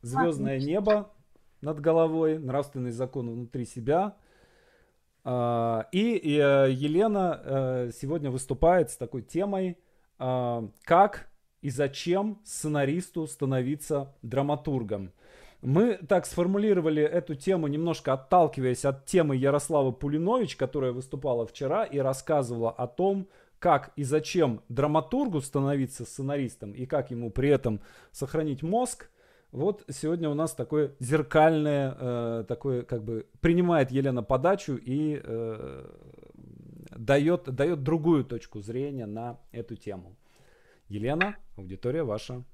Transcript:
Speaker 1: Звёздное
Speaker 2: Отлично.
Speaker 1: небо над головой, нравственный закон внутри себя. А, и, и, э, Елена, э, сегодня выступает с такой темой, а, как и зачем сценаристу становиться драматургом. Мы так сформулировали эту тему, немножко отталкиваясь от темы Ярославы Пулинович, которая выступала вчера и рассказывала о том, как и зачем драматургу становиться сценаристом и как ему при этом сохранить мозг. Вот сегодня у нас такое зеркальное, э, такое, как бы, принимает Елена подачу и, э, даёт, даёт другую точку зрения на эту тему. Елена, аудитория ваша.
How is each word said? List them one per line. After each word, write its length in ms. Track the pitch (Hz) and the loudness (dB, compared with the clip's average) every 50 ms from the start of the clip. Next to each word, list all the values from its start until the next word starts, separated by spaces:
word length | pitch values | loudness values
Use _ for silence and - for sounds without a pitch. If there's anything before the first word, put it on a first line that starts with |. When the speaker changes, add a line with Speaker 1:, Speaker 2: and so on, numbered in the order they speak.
| - | -10
Speaker 1:
Звёздное 560 | 117 127 131 170 170 156 139 135 139 135 131 | -4 -2 0 0 0 0 -2 -2 -2 -2 -2
Speaker 2:
Отлично. 80 | 135 | -2
Speaker 1:
небо 460 | 143 165 208 202 208 214 208 202 - - - _ _ _ _ _ _ _ _ | -2 -2 0 2 2 2 2 0 -6 -16 -20 _ _ _ _ _ _ _ _
над 200 | - 147 160 151 | -8 -8 -8 0
головой, 580 | 143 160 160 165 165 160 160 160 160 156 156 156 | 2 4 4 6 4 4 2 2 2 2 0 0
нравственный 520 | 151 127 127 143 143 143 - 131 123 123 | -4 -2 -2 -2 -2 -4 -6 -6 -6 -6
закон 400 | 117 117 127 127 - 139 120 120 | -4 -6 -6 -6 -4 -6 -6 -6
внутри 340 | 117 120 123 117 - 135 120 | -6 -8 -10 -8 -8 -8 -8
себя. 520 | - - 131 117 123 147 170 196 208 202 _ _ _ _ _ _ _ _ _ _ _ _ _ _ _ _ _ _ _ _ _ _ | -8 -8 -8 -2 0 2 2 2 -2 -6 _ _ _ _ _ _ _ _ _ _ _ _ _ _ _ _ _ _ _ _ _ _
А, 640 | 127 123 123 120 120 120 117 117 117 113 110 110 - - | -4 -2 0 0 0 0 0 0 0 0 -2 -4 -2 0
и, 240 | 185 214 233 233 | 0 2 2 0
и, 220 | 190 - 156 147 147 | 0 0 2 4 4
э, 320 | 143 143 139 139 135 135 | 6 6 6 6 6 4
Елена, 680 | 131 127 143 147 151 175 208 226 208 202 185 175 156 - - | 4 0 -2 0 2 4 4 4 2 2 0 0 0 -2 -4
э, 460 | - 135 135 135 127 131 127 123 120 113 | -4 -2 -2 0 0 -2 -2 -4 -4 -6
сегодня 360 | - - 135 160 170 143 139 | -8 -6 -4 -4 -2 -2 -4
выступает 600 | 123 131 - - 135 131 - 165 180 185 160 - | -4 -4 -4 -4 -2 2 4 6 6 6 4 0
с 60 | - | -2
такой 260 | - 127 - - 131 107 | -10 -10 -8 -8 -10 -10
темой, 560 | _ - 160 196 202 196 190 190 185 170 _ _ _ _ _ _ _ _ _ | _ -2 -2 -2 0 0 -2 -2 -2 -4 _ _ _ _ _ _ _ _ _
а, 500 | 127 127 127 127 123 120 120 117 113 101 - _ _ | -4 -2 0 0 0 -2 -2 -4 -6 -8 -12 _ _
как 440 | - 170 175 196 208 - - - - - _ _ _ _ _ | 4 6 8 8 6 4 -6 -16 -18 -20 _ _ _ _ _
и 100 | - 139 | -8 -6
зачем 720 | 131 135 147 139 139 - - 170 175 196 202 220 208 196 _ | -2 0 -2 -2 -2 -4 -2 0 0 2 0 -2 -4 -8 _
сценаристу 840 | - - - - 156 151 147 139 135 147 180 185 - _ 175 156 | -14 -12 -6 -4 -2 0 2 2 2 0 -2 -4 -6 _ -8 -8
становиться 880 | 147 - - 143 135 135 131 127 127 151 143 - - 156 139 139 135 - _ - | -8 -6 -4 -2 0 0 0 0 -2 -4 -6 -4 -4 -4 -4 -4 -6 -14 _ -12
драматургом. 880 | 117 120 135 139 143 147 139 139 - 139 131 117 98 107 101 98 90 - _ _ - - - - - - _ | -2 0 0 2 2 0 -2 -2 -2 -2 -2 -2 -2 -4 -6 -6 -10 -14 _ _ -20 -20 -20 -20 -20 -20 _
Мы 340 | - 123 135 170 220 247 208 - 170 143 | -2 2 4 4 4 4 2 -2 0 2
так 160 | 202 185 - | 2 2 2
сформулировали 760 | - - - 175 185 190 202 208 220 202 180 156 160 156 151 151 | 0 -2 0 0 2 2 2 2 4 2 4 4 2 2 4 2
эту 320 | 151 160 175 165 - 156 | 2 2 -2 -2 -2 -10
тему, 320 | 135 - 190 190 175 160 | -6 0 0 0 0 0
немножко 460 | 147 143 151 165 170 156 - - 143 131 | 0 -2 0 0 -2 -2 -2 0 -2 -2
отталкиваясь 720 | 135 - - - 180 170 151 151 143 131 127 123 - - | -2 0 4 6 6 6 6 2 -2 -2 -2 -2 0 0
от 220 | 139 135 135 _ | -2 -2 -2 _
темы 300 | - - 185 165 147 139 | 0 2 4 4 4 2
Ярославы 560 | 127 131 139 143 147 - - 160 147 135 131 120 | 2 2 2 2 2 0 2 2 2 2 2 0
Пулинович, 640 | - - 139 147 156 165 185 233 254 220 151 - | -2 -4 -2 -2 0 0 2 2 2 0 -2 -2
которая 360 | - 135 127 - 151 131 127 120 | -4 -4 -2 -2 -2 -2 -2 -2
выступала 540 | 123 131 - - 135 135 143 123 120 113 | -4 -8 -10 -12 -6 -2 -2 -2 -2 -2
вчера 380 | 110 - - 143 135 156 208 226 | -4 -6 -6 -4 -2 0 -2 -2
и 140 | - - 139 | -2 -2 0
рассказывала 720 | 135 131 135 135 - - 156 147 131 117 120 117 113 113 | 0 0 -2 -2 -2 0 0 2 2 0 -4 -2 -2 -2
о 160 | - - 123 | -2 -2 -6
том, 420 | 120 - - 180 196 196 196 185 - _ - _ _ _ _ | -6 -2 0 0 0 0 0 -4 -8 _ -20 _ _ _ _
как 340 | - 175 160 139 139 - _ | 2 4 4 4 2 -4 _
и 80 | - 143 | -8 -4
зачем 580 | 127 139 151 151 - - 180 160 135 113 104 - _ | 0 0 0 0 0 2 2 4 4 2 -2 -8 _
драматургу 720 | 120 127 139 147 147 160 156 - - 262 285 254 175 147 | -2 0 0 2 2 0 0 0 -2 0 0 0 -2 -4
становиться 640 | 131 - - 143 139 139 143 139 135 127 - - 120 | -4 -2 -2 0 0 0 0 0 -2 -4 -6 -10 -14
сценаристом 680 | - - - 117 135 143 143 135 117 - _ - 101 101 | -12 -10 -8 -6 -4 -2 -2 -4 -4 -6 _ -16 -14 -10
и 140 | 120 127 | -10 -8
как 240 | 127 - 147 131 - | -2 -2 -2 -2 -2
ему 200 | 131 117 120 117 | -6 -6 -6 -6
при 180 | 110 - 127 143 | -2 0 4 4
этом 320 | 147 135 - 123 110 101 - - - - - _ - | 4 4 4 0 -2 -2 -6 -14 -20 -20 -20 _ -10
сохранить 500 | - 139 131 - 165 156 156 135 135 156 | -10 -10 -4 -2 -2 -2 -2 -4 -4 -4
мозг. 480 | 160 190 233 254 247 - - - _ _ _ _ _ _ _ _ _ | -2 0 0 0 -2 -6 -12 -16 _ _ _ _ _ _ _ _ _
Вот 320 | - 127 151 202 202 208 - - | -6 -2 -2 -2 -2 -4 -8 -14
сегодня 380 | 143 - - 151 170 175 165 151 | -12 -6 -4 -2 -2 -2 -2 -2
у 60 | 147 | -2
нас 180 | 147 160 156 - | -2 -2 -4 -4
такое 400 | - 123 - 151 151 151 139 - _ | -6 -6 -2 0 0 0 0 -4 _
зеркальное, 960 | 127 117 143 156 147 - - 156 156 160 160 156 151 151 147 143 139 131 - - | -4 0 0 0 0 2 4 6 6 6 6 4 2 2 0 0 0 -2 -4 -4
э, 460 | 131 123 123 120 120 117 117 117 110 | -6 -4 -2 -2 -2 -2 -4 -4 -4
такое, 360 | - 120 - - 139 131 123 117 | -6 -8 -4 -2 -2 -2 -2 -2
как 200 | - - 113 107 | -4 -6 -6 -6
бы, 240 | 110 117 110 - _ _ - | -6 -8 -8 -8 _ _ 0
принимает 500 | - 165 170 175 180 175 170 156 135 131 | 2 4 4 4 4 4 4 4 2 2
Елена 320 | 127 135 135 139 127 123 110 | 0 0 0 0 0 -2 -2
подачу 540 | - 135 127 135 175 202 190 - - 139 | 0 0 2 4 2 2 2 0 -6 -8
и, 440 | 120 - 120 131 143 156 151 151 143 - | -6 -6 -6 -4 -2 -2 -2 -4 -4 -6
э, 600 | - 113 113 117 113 110 110 65 67 67 67 65 - 50 50 - - - - - - - - - - - - - - - - - - - | -8 -6 -6 -6 -6 -6 -8 -10 -10 -12 -12 -16 -18 -20 -20 -20 -20 -20 -20 -20 -20 -20 -20 -20 -20 -20 -20 -20 -20 -20 -20 -20 -18 -16
даёт, 520 | - 113 107 139 143 143 160 175 175 175 - 135 | -10 0 4 4 6 6 4 4 2 0 -6 -2
даёт 300 | 117 143 160 175 151 135 | 0 2 2 2 0 0
другую 420 | 139 160 165 147 170 170 147 127 | 0 0 2 4 4 4 4 4
точку 360 | - 123 117 - - - 107 | 0 -6 -10 -10 -10 -14 -12
зрения 460 | 98 104 117 127 139 143 139 131 117 | -10 -8 -6 -4 -4 -4 -6 -8 -8
на 320 | 104 104 110 117 120 120 131 - - | -8 -8 -8 -8 -10 -10 -12 -18 -16
эту 240 | - 117 110 - 117 | -12 -12 -10 -10 -12
тему. 420 | 110 - 107 98 92 90 92 95 _ _ _ _ _ - _ _ _ _ _ _ _ _ - | -12 -10 -12 -12 -12 -14 -18 -20 _ _ _ _ _ -20 _ _ _ _ _ _ _ _ -12
Елена, 480 | 101 104 107 123 147 160 185 208 208 - - - - | -8 -6 -4 -2 0 0 -2 -4 -4 -10 -16 -18 -16
аудитория 480 | - 95 92 95 95 - 120 131 160 160 | -16 -14 -12 -14 -8 -6 -4 -4 -4 -4
ваша. 400 | 120 104 110 - - 127 123 123 - | -4 -6 -6 -8 -10 -12 -14 -14 -18